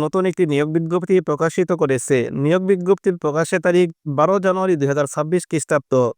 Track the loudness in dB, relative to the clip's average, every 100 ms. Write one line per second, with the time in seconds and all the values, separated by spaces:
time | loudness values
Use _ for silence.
0 | -2 -2 -2 0 0 0 0 -2 -2 -4
1 | 0 0 0 -2 -2 0 0 0 0 0
2 | 2 0 0 -2 0 2 2 0 0 0
3 | 0 -2 -2 -2 -2 0 2 2 2 -2
4 | -6 0 2 2 0 0 0 0 0 0
5 | -2 -4 -2 -2 -2 -4 0 -2 0 0
6 | 0